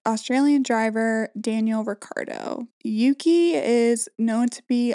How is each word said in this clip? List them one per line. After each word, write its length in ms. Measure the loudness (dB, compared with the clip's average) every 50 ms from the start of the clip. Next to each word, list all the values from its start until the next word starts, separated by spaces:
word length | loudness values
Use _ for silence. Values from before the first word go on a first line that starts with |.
| -4
Australian 560 | -2 -2 -2 -2 -2 0 2 4 4 4 2 2
driver 640 | 0 0 0 0 0 0 0 0 0 0 -2 -2 -4 -6 -6
Daniel 440 | -4 -2 -2 0 0 0 -2 -2 -4
Ricciardo. 840 | -4 -8 -10 -10 -12 -10 -10 -8 -8 -8 -10 -8 -8 -8 -8 -10 -14 _ _ -8
Yuki 720 | -4 0 2 2 2 2 2 2 2 4 4 4 2 2
is 540 | 0 0 2 2 4 4 2 2 0 -2 -8 _
known 300 | -4 -2 0 0 0 0
to 160 | 0 -2 -6 -4
be 260 | -2 0 0 0 0